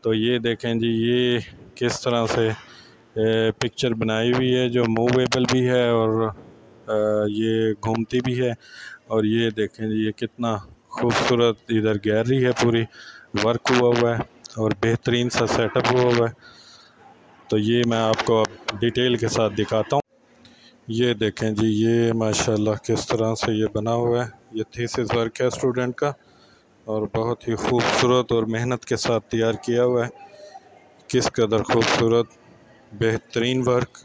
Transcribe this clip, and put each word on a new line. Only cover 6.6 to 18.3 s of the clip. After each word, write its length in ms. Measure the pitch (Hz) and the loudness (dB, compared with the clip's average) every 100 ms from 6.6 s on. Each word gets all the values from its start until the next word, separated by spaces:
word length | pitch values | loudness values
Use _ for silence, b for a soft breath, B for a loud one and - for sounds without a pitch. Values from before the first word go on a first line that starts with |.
| - - - 110 107 107 104 | -20 -20 -6 -2 0 0 -2
ये 440 | 104 113 110 110 | -2 -2 0 0
घूमती 460 | 107 110 113 113 127 | -2 -2 -2 -2 -2
भी 140 | 127 123 | -2 -2
है। 180 | 127 117 B B B B _ | -2 -4 B B B B _
और 160 | 110 107 | 0 2
ये 240 | 113 117 | 2 0
देखें 360 | 107 104 - 110 | -2 -4 -4 -4
जी, 160 | 107 | -2
ये 80 | 110 | -2
कितना 420 | 104 113 - 120 104 - - _ | -4 -10 -6 -4 -4 -8 -20 _
खूबसूरत 800 | - 120 - - 123 117 110 - | -4 0 0 2 2 2 0 -2
इधर 260 | 113 107 107 | 0 2 0
gallery 400 | 107 107 117 135 | 0 0 2 2
है, 100 | 127 | 2
पूरी 280 | 120 120 117 110 B B B B 101 | 2 2 2 0 B B B B -2
work 340 | 107 117 - | 0 0 0
हुआ 240 | 127 120 | 2 4
हुआ 200 | 120 120 117 | 4 2 0
है 100 | - - - - | -6 -12 -18 -4
और 160 | 110 104 | -2 0
बेहतरीन 460 | 117 117 - 120 120 | 0 0 0 0 0
सा 180 | - 113 | -2 0
setup 380 | - 113 135 120 | 0 0 0 2
हुआ 140 | 127 | 2
हुआ 240 | 123 120 117 | 2 2 0
है। 60 | 113 B B B B B B - - - - - | -2 B B B B B B -20 -20 -20 -20 -2
तो 60 | 107 | 0
ये 240 | 107 120 | 2 2
मैं 140 | 120 113 | 2 2
आपको 420 | 113 110 - | 0 0 2